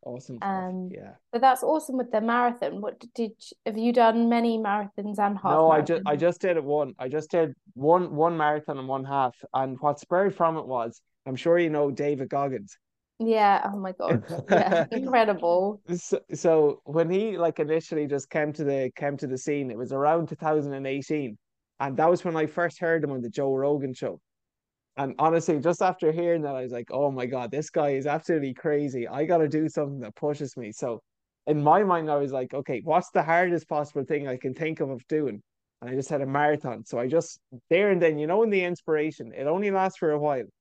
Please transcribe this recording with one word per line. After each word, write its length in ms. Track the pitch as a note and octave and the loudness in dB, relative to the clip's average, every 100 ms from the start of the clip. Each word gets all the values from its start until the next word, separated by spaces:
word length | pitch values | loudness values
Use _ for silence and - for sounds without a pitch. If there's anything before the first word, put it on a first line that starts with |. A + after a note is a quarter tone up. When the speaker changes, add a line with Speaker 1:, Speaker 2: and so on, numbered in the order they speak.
Speaker 1:
Awesome 340 | - B2 - B2 | -12 -14 -14 -10
stuff. 120 | G3 | -6
Speaker 2:
Um, 400 | C3+ F#3 F#3 F#3 | -4 -4 -8 -10
Speaker 1:
Yeah. 240 | - G2+ - _ | -12 -16 -20 _
Speaker 2:
but 100 | A#3+ | 2
that's 220 | C4 B3+ | 4 4
awesome 340 | - D#4 D4+ B3+ | 2 0 0 -6
with 140 | B3 | -2
the 100 | A3+ | -2
marathon. 580 | A3+ A#3+ B3 A#3+ C#3+ F3 | 2 2 2 0 -6 -6
What 200 | G#3 - | -10 -10
d-, 100 | A#3+ - | -16 -6
did 160 | A3+ G#3 | -6 -6
you, 180 | - - - | -20 -12 -8
have 120 | G#3+ | -2
you 120 | A#3 | 0
done 380 | A#3+ A3+ A3+ A#3 | 4 4 6 2
many 300 | A#3 A#3 A3+ | 2 2 0
marathons 580 | G#3+ G3+ G3+ - G#3 G3+ | 0 -2 -4 -8 -8 -2
and 180 | G3+ G3+ | 0 0
half 40 | |
Speaker 1:
No, 280 | F#3 D#3+ D#3+ | 2 6 6
I 100 | D#3 | 6
ju-, 140 | D3+ E3+ | 4 0
Speaker 2:
marathons? 80 | - | 0
Speaker 1:
I 100 | D3 | 2
just 260 | E3 E3+ | 2 0
did 160 | F#3+ E3+ | 0 0
it 60 | |
one. 300 | C#3 D3 C#3 A#2 | 0 0 -2 -4
I 100 | B2+ | -6
just 220 | D3 D#3 | -6 -2
did 240 | F3 E3 C3 _ | 0 0 -2 _
one, 420 | - C#3 F3 F3 D3 | -2 4 4 4 2
one 220 | E3 E3 | 0 2
marathon 400 | D3+ D3+ D3+ C#3+ | 2 0 -4 -8
and 100 | C3 | -4
one 160 | C3+ | -6
half. 320 | C3 C#3 C3 - - C3 | -2 0 0 -2 -6 -4
And 220 | C3+ C3 | -4 -2
what 200 | D3 C#3+ | -2 -2
spurred 360 | - F3+ G3 G3 | -2 2 2 2
from 220 | E3 D#3+ | 0 0
it 100 | B2+ | -4
was, 340 | B2+ A#2 - _ _ - | -4 -4 -8 _ _ -10
I'm 100 | C3 | -4
sure 220 | E3+ E3+ | 2 4
you 140 | E3+ | 4
know 180 | D3+ C#3+ | 2 0
David 400 | C3+ D3 C#3+ C#3 | 0 -2 -2 -2
Goggins. 480 | C#3 C#3 B2+ G2+ - _ _ _ _ | -2 -2 -4 -10 -20 _ _ _ _
Speaker 2:
Yeah. 500 | A3+ A3 G#3 G3 - | 0 4 4 4 0
Oh 60 | G3+ | -6
my 140 | F#3+ | -8
God. 300 | F#3 - A#2 - E3 | -6 0 0 0 -10
Speaker 1:
<laughs> 120 | - | 2
Speaker 2:
Yeah. 380 | F#3 F3+ F3+ D#3+ | 4 4 2 0
Incredible. 920 | A#3 C4 B3 G#3+ F#3+ E3+ F3 F#3+ G#3 - F3 | -2 0 4 4 2 2 2 2 -4 -6 -8
Speaker 1:
So, 240 | - G3+ - | -2 -4 -4
so 480 | D3+ E3+ D#3+ D3 - | 0 4 6 6 2
when 260 | - D3+ E3 | -4 0 2
he, 300 | F#3 A3+ F#3 | 2 0 0
like, 200 | E3+ D#3 | 0 0
initially 460 | D3 D#3+ D#3+ D#3+ D3+ | 0 0 -2 -4 -2
just 240 | C#3 C3+ | -4 -2
came 240 | E3 D3+ | -2 -2
to 100 | D3+ | -2
the, 280 | D3 C#3 B2+ - | -2 0 -2 -4
came 220 | C#3+ C#3+ | -6 -4
to 100 | C#3+ | -6
the 120 | B2+ | -6
scene, 320 | - C#3+ C3 | -4 -4 -4
it 60 | A2 | -6
was 140 | A#2+ | -6
around 380 | C3+ D3 E3 D#3+ | 0 2 2 0
two 60 | D#3 | -4
thousand 380 | D#3 D#3 C#3+ | -2 0 -2
and 120 | C#3 C3+ | -6 -6
eighteen, 520 | C#3 C3+ D3+ C3+ G#2+ _ _ _ _ | -6 -4 -4 -4 -10 _ _ _ _
and 180 | C#3 C3 | -6 2
that 120 | D#3+ | 2
was 140 | F3 | 2
when 120 | F3+ D#3+ | 0 -2
I 100 | D#3 | -2
first 340 | D#3 E3+ - | 0 -2 -2
heard 240 | E3 E3 | 0 0
him 80 | D3+ | 0
on 100 | C3+ | -4
the 80 | A#2+ | -6
Joe 260 | B2+ C#3 C3 | -4 -2 0
Rogan 380 | C#3 D3 C#3 B2+ | 0 0 -2 -6
show. 240 | B2+ F2+ _ _ _ _ _ _ _ - | -8 -8 _ _ _ _ _ _ _ -6
And 160 | C#3 B2 | -6 0
honestly, 400 | D#3 E3 D#3+ D3+ | 2 2 2 0
just 220 | C#3+ E3+ | 0 2
after 300 | F#3+ F3 E3 | 0 2 0
hearing 300 | D#3+ F3 E3+ | 0 0 0
that, 120 | D3 C3+ | -2 -6
I 60 | |
was 100 | B2+ | -6
like, 160 | A#2+ A#2+ | -8 -6
"Oh 220 | C3 C#3+ | -2 0
my 140 | C3 B2 | 0 -4
God, 260 | B2+ A#2+ | -4 -6
this 180 | C3+ D#3 | -6 -4
guy 200 | E3+ D3 | 0 0
is 180 | C3+ C#3 | 0 -2
absolutely 460 | D3 - E3 C#3 | -4 0 -2 0
crazy. 560 | B2+ E3 D3 D3 B2+ A2+ | -4 -2 0 0 -4 -6
I 160 | C3 D#3+ | -4 0
gotta 240 | F3 D3+ | 2 2
do 180 | D#3 D#3 | 0 -2
something 320 | - C#3+ C#3 | -2 -6 -6
that 160 | A2 - | -12 -6
pushes 400 | D3+ D3 C#3 - | -4 -4 -8 -10
me." 160 | A2 | -12
So 300 | A2 C3+ A2 _ _ _ _ - | -8 -6 -6 _ _ _ _ -2
in 140 | D3+ | 2
my 220 | D3 F3 | 6 6
mind, 260 | G3+ F3 D#3 | 6 2 2
I 60 | D3 | 0
was 160 | C#3+ | 0
like, 220 | C3 B2+ | -4 -6
"Okay, 260 | C3+ C#3 B2+ | -8 -6 -6
what's 280 | D#3+ E3 F3 | 0 0 2
the 100 | F#3+ | -2
hardest 460 | D#3+ E3 F3+ E3+ - | 2 2 4 0 -2
possible 380 | D#3 D3 C#3+ C3+ | -6 -4 -6 -4
thing 220 | D3+ C#3+ | -4 -4
I 100 | B2+ | -6
can 160 | C3 | -6
think 260 | C3 D#3+ D#3+ | -6 -6 -4
of, 100 | C#3+ | -6
of 160 | B2+ - | -6 -4
doing?" 360 | D#3 C#3+ G#2 _ _ _ _ | -2 -2 -6 _ _ _ _
And 80 | A#2+ | -8
I 60 | C3 | -6
just 140 | C3+ | -4
had 120 | D3+ | -4
a 40 | C3+ | -2
marathon. 600 | C#3 D3 D#3 C3+ A2 A2 | 2 2 2 -2 -10 -8
So 120 | A#2 | -4
I 100 | B2+ | 0
just, 320 | D#3+ D#3+ - _ B2 _ | 0 0 -10 _ -20 _
there 220 | E3+ G#3 | 2 4
and 100 | F#3+ | 4
then, 160 | E3 D3+ | 4 2
you 80 | D3+ | 0
know, 180 | F#3+ | 2
in 60 | A3+ | 2
the 140 | G3+ | 2
inspiration, 720 | F3+ F3 - D#3 D#3 - A#2 - | 0 -4 -2 0 0 -4 -14 -6
it 120 | C#3 | -2
only 220 | F3 G#3 | -2 0
lasts 280 | F#3+ F#3+ F#3 | 0 0 0
for 140 | E3 | 0
a 80 | D3+ | 0
while. 260 | D3 C#3 A2 _ | 0 -2 -6 _